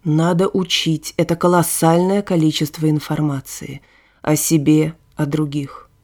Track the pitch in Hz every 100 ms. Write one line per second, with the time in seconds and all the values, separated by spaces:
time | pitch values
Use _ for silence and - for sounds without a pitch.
0 | 165 156 165 180 190 190 175 - 160 156
1 | - - 165 170 180 180 165 - 165 170
2 | 185 202 202 175 156 151 147 - 156 151
3 | - 147 151 139 - - - 135 _ _
4 | _ _ - 151 - 165 143 151 156 -
5 | _ - 151 151 151 147 139 - - _